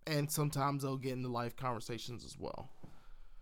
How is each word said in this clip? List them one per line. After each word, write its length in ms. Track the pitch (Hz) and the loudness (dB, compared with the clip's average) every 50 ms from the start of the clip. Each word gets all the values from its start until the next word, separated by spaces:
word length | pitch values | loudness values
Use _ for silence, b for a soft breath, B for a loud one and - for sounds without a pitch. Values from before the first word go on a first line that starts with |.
| - - | -2 2
And 240 | 156 147 147 147 | 4 4 4 4
sometimes 500 | - 156 147 147 147 143 135 143 143 139 | 4 4 4 4 4 4 4 4 4 4
they'll 160 | 135 135 135 131 | 2 2 0 0
get 160 | 123 131 127 | 0 0 0
into 160 | 127 127 127 | 0 0 0
life 260 | 120 117 120 117 - | 2 2 2 0 0
conversations 720 | - 131 127 120 107 - - 120 113 - - 120 113 - | 0 0 0 0 0 0 -2 -4 -4 -4 -4 -6 -8 -8
as 100 | - - - | -10 -8 -6
well. 320 | - - - - - - - - b b b b b b b b b b b b | -4 -4 -4 -4 -6 -8 -8 -10 b b b b b b b b b b b b